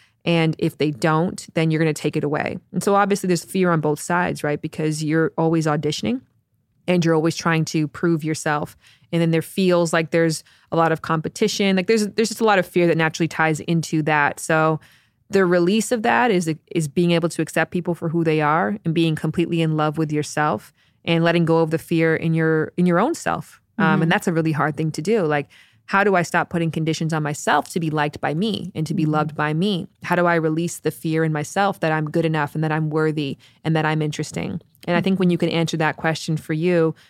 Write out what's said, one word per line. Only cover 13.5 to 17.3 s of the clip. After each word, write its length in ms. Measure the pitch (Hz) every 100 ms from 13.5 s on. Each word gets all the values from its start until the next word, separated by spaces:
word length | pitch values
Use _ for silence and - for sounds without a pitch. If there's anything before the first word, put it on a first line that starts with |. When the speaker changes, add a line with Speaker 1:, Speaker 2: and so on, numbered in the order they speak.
| 151
Speaker 1:
into 400 | - 170 151 160
that. 360 | 151 151 143 -
So 400 | - 160 160 156 - _ _ _ -
the 160 | 196 185
release 460 | 175 175 220 214
of 120 | 240
that 280 | 233 233 240
is, 220 | 180 160 156 -
is 160 | - 151
being 240 | 180 175
able 180 | 170
to 120 | 170